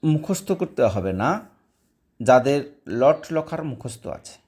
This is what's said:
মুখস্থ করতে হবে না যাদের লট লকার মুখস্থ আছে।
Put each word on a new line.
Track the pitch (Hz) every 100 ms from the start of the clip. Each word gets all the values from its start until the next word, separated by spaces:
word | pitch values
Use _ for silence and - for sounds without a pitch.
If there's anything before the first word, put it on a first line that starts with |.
মুখস্থ | 160 151 151 185 -
করতে | 185 151 -
হবে | 120 98 95
না | 92 117 202 - _ _ _ _ _ _ _
যাদের | 117 127 127 143 131 - - 110
লট | 131 - -
লকার | 160 156 160
মুখস্থ | 156 117 127 - -
আছে। | - - -